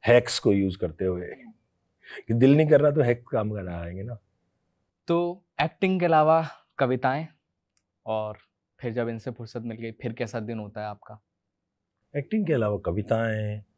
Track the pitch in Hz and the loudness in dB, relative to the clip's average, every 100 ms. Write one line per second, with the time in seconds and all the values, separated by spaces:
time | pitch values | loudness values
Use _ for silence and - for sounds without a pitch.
0 | - 120 120 - 120 101 95 90 87 82 | 6 6 6 0 2 2 0 -2 -8 -2
1 | 92 90 90 - - _ _ _ _ _ | -4 -2 -8 -16 -20 _ _ _ _ _
2 | - - - 117 131 143 156 147 147 147 | -20 -20 -4 4 6 6 6 6 4 2
3 | 123 120 - 123 107 104 90 87 82 90 | 2 0 -2 -4 -4 -6 -8 -10 -10 -10
4 | 110 113 _ _ _ _ _ _ _ _ | -12 -12 _ _ _ _ _ _ _ _
5 | - 170 175 185 _ - 156 _ 190 185 | -2 0 0 -6 _ -4 -4 _ 0 0
6 | 170 156 151 160 160 - _ - 131 123 | 4 4 6 4 2 -10 _ -2 0 0
7 | 127 139 160 _ _ _ _ _ _ _ | 0 -2 -8 _ _ _ _ _ _ _
8 | - 110 107 107 _ _ _ _ 123 113 | -6 -6 -6 -10 _ _ _ _ -8 -4
9 | 117 113 131 117 117 120 117 113 113 113 | -4 -6 -10 -12 -12 -10 -10 -10 -12 -10
10 | 120 113 113 117 107 113 104 107 107 104 | -10 -6 -6 -6 -8 -10 -10 -10 -12 -12
11 | - 107 _ _ _ _ _ _ _ _ | -18 -20 _ _ _ _ _ _ _ _
12 | _ 143 139 220 175 139 107 101 - 92 | _ -10 -4 -2 0 0 0 -2 -4 -4
13 | 104 113 113 107 107 104 104 | -2 -2 0 -4 -4 -6 -12